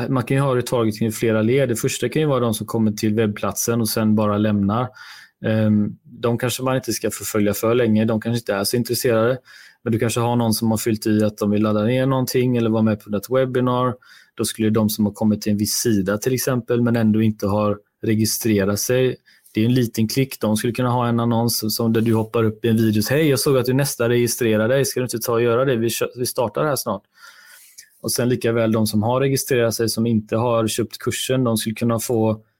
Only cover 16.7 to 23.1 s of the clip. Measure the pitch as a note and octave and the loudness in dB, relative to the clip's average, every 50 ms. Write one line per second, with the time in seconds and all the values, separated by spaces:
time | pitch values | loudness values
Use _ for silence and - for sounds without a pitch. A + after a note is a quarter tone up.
16.7 | B2 A#2+ A#2+ A#2 A#2 A#2 A2+ G#2+ G#2 A2 A2 A2 G#2+ - - G2 G2+ G#2 G#2+ G#2 | 0 0 2 2 2 2 2 2 4 4 2 0 0 -2 -2 -2 0 0 0 0
17.7 | G2+ - - _ _ _ - A2+ A2 G#2+ A2 G#2 - - - A2+ G#2+ G2 F#2+ G2+ | -2 -4 -8 _ _ _ -2 -2 0 0 0 0 -2 -2 0 0 2 2 2 0
18.7 | G2+ G2 - - B2+ B2+ B2+ B2+ - - _ _ _ _ _ _ - A2 A2 A#2+ | 0 -2 -2 0 0 2 2 0 -2 -4 _ _ _ _ _ _ -2 0 2 2
19.7 | B2 C3 B2 A2 - A2+ A2 A2 - C3+ C3+ C3 - - - G#2+ G#2+ G#2+ - B2 | 2 2 0 0 0 -2 -2 0 0 -2 -2 -2 -4 -4 -2 -2 0 0 0 -2
20.7 | A2+ - B2+ B2 A#2+ B2 A#2+ A#2 A#2 A#2 A#2 A#2 A#2 A2+ A#2 A#2 - - A2 A2 | -2 -2 0 0 2 2 2 2 0 0 0 0 0 0 0 0 -2 -2 -4 -4
21.7 | - - A#2 A2+ A2+ A#2 A2 A#2 A2 A2 A2 A2 - A#2 A2+ A2 G#2+ - - A#2 | -4 -2 0 0 2 2 2 2 2 0 0 0 0 0 0 0 -2 -2 0 0
22.7 | A2+ A2+ A2+ A2 G#2+ G#2+ G#2 - | 2 2 2 2 2 2 0 0